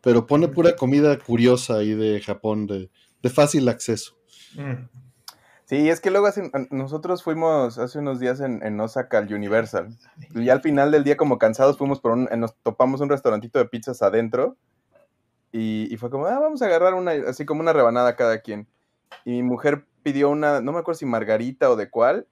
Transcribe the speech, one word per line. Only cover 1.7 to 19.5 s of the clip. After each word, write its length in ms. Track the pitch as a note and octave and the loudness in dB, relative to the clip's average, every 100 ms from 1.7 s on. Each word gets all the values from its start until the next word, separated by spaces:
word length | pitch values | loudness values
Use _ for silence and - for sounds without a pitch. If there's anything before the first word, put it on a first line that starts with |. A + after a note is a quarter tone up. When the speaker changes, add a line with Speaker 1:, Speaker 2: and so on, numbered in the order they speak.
| A2 | -2
Speaker 1:
ahí 160 | G#2+ | -2
de 260 | G#2+ A2 G#2 | 0 -2 -2
Japón, 460 | G#2 G2+ A2 G#2+ G#2 | -4 -6 -4 -4 -4
de, 240 | G2 F#2 _ _ _ | -8 -10 _ _ _
de 80 | B2 | -2
fácil 380 | C#3 D3 D3+ B2+ | 2 4 4 0
acceso. 480 | A2+ - G#2+ - _ _ - - - | -2 -4 -6 -6 _ _ -20 -20 -14
Speaker 2:
Mm. 320 | C#3+ B2+ - - - _ - _ _ _ _ | -10 -10 -12 -20 -20 _ -20 _ _ _ _
Speaker 3:
Sí, 220 | C3+ D#3 | 0 2
es 120 | E3 | 2
que 100 | G3 | 2
luego 160 | F#3+ G3+ | 2 2
hacen, 240 | G3+ E3+ | 0 -6
an-, 160 | C#3 B2+ | -6 -6
nosotros 520 | C3+ C3+ D#3 E3+ F3+ | -6 -6 -6 -4 -4
fuimos 560 | E3+ D#3+ D#3+ D#3 B2 A#2 | -2 -2 2 2 0 -4
hace 200 | B2 D3+ | -8 -6
unos 220 | C#3+ B2+ | -6 -4
días 200 | B2 C3 | -4 -2
en, 220 | C3+ A2+ | -4 -6
en 160 | G#2+ G#2 | -6 -6
Osaka 380 | A2 C3 B2+ A2+ | -6 -6 -2 -2
al 140 | G#2 | -2
Universal, 640 | G#2 G#2 A2 A2 G2+ F#2 A#2 _ - - | -6 -2 -2 0 -6 -8 -16 _ -20 -14
y 160 | A#2 A#2+ | -4 2
al 100 | C3+ | 2
final 300 | D#3+ C#3+ C#3+ | 2 2 4
del 140 | D3+ | 4
día, 120 | C#3 C#3+ | 2 0
como 220 | D#3 A#2+ | 2 2
cansados, 400 | A2 A2 C3+ C#3 | 2 4 2 2
fuimos 220 | C#3 C3+ | -2 -2
por 120 | A#2+ | 0
un, 160 | A#2 B2+ | 0 0
eh, 60 | A#2 | -2
nos 200 | A2+ _ | -4 _
topamos 440 | - A2 B2+ C3+ | -6 0 0 0
un 80 | C#3+ | -2
restaurantito 500 | C#3+ B2+ G#2+ A#2 C#3 | 0 0 -2 -2 -2
de 60 | A#2 | -2
pizzas 360 | A#2+ A2+ B2 | -4 -10 -2
adentro, 540 | G2+ G#2+ A2+ A#2+ E3+ C4 _ _ _ _ _ _ _ _ _ | 0 2 0 -2 -2 -4 _ _ _ _ _ _ _ _ _
y, 400 | A2+ A2 A2 A2 | -6 -4 -4 -6
y 40 | A2+ | -8
fue 140 | A#2+ | -8
como, 160 | C3+ D#3+ | -6 -4
"Ah, 120 | C4 | -2
vamos 220 | D#4 D4+ | -2 -2
a 40 | A3+ | 0
agarrar 280 | E3 F3+ | 2 2
una, 180 | F#3 F3+ | 2 -2
así 320 | D3+ - C3 D3 | -2 -4 -8 -6
como 140 | D3+ | -2
una 120 | E3 | 2
rebanada 440 | D#3 A#2+ A#2+ B2 A#2 | 4 4 4 2 2
cada 240 | A#2+ A2+ | 0 0
quien". 260 | A2+ G#2 G#2 _ _ _ _ - | -6 -12 -12 _ _ _ _ -16
Y 60 | - | -6
mi 100 | B2 | -4
mujer 420 | B2 | -2